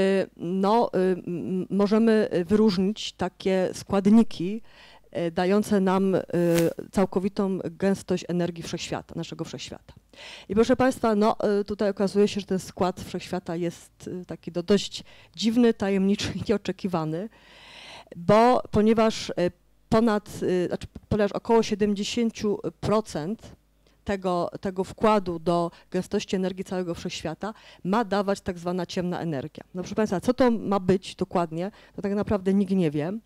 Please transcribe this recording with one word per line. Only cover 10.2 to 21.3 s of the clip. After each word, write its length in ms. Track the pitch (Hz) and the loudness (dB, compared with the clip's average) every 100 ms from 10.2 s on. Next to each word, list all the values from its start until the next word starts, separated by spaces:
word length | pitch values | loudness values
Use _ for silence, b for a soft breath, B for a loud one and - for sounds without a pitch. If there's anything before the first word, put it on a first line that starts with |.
| B B - | B B -2
I 60 | 202 | 2
proszę 200 | 233 254 | 4 4
państwa, 400 | 254 254 233 208 | 2 2 2 4
no, 200 | 214 - | 2 2
e, 240 | 214 202 | 0 0
tutaj 260 | 208 202 208 | -2 -2 -2
okazuje 380 | 202 190 202 208 | 0 0 2 2
się, 140 | 202 | 0
że 60 | 185 | -4
ten 120 | 185 | -4
skład 420 | - - 185 - | -4 -2 -2 -2
wszechświata 540 | - 180 - 185 - 170 | -10 -10 -8 -8 -6 -4
jest, 540 | 170 - - _ - 180 | -4 -6 -16 _ -12 -12
e, 40 | 180 | -12
taki 260 | 165 - | -12 -8
do-, 120 | 165 | -6
dość 400 | 170 202 - - B B B 165 | 2 2 2 -10 B B B -4
dziwny, 380 | 214 226 233 | 0 4 4
tajemniczy 580 | 226 196 196 196 208 - 175 | 4 0 2 2 0 -2 -4
i 80 | - | -2
nieoczekiwany, 800 | 202 - 185 196 175 156 160 226 B B B B B B B - 175 | -2 -2 -6 -4 -4 -4 -6 -8 B B B B B B B -18 -4
bo 460 | 170 208 240 254 - | 4 6 6 4 2
ponieważ, 580 | 220 214 226 220 - - | 2 4 4 2 0 -6
e, 40 | - 175 - _ _ _ | -2 -2 -4 _ _ _
ponad, 400 | 220 233 208 - - - 180 | 2 4 2 -4 -6 -2 0
e, 40 | 175 | -2
znaczy, 200 | - - - - | -6 -10 -18 -4
ponieważ 220 | 214 202 | 0 0